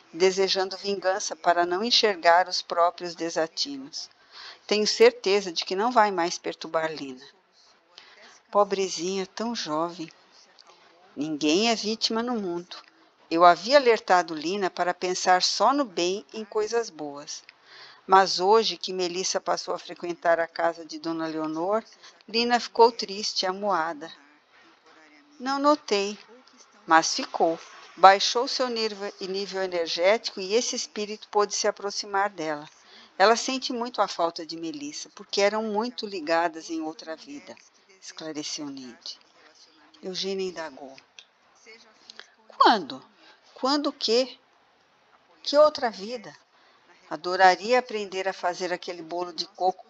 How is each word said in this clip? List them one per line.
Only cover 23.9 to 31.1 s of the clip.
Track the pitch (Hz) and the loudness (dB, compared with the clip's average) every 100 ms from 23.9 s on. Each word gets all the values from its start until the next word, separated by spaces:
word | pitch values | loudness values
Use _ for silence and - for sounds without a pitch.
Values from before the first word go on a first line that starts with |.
| 147 160 - 143 151 _ _ 330 _ _ - 311 294 _ 302 | -6 -14 -20 -20 _ _ _ -20 _ _ -20 _ _ _ -10
"Não | 247 277 | -4 2
notei, | 285 302 - 202 202 214 - 240 _ _ - _ - | 4 2 2 0 0 -6 -16 -20 _ _ -20 _ 4
mas | 160 160 | 4 4
ficou. | - - - 175 165 - - - - | -4 -6 0 0 0 -10 -20 -14 8
Baixou | 190 196 - 240 277 | 10 10 2 -2 -2
seu | - 254 | -4 -4
nível, | 226 220 202 202 - | -2 -4 -6 -12 -10
nível | 190 190 196 190 | -8 -8 -6 -6
energético | 185 180 165 170 180 226 - - | -4 -4 -4 2 2 2 0 -8
e | 190 | -2
esse | 220 247 | 0 0
espírito | 247 - - 208 | -6 -8 -8 -8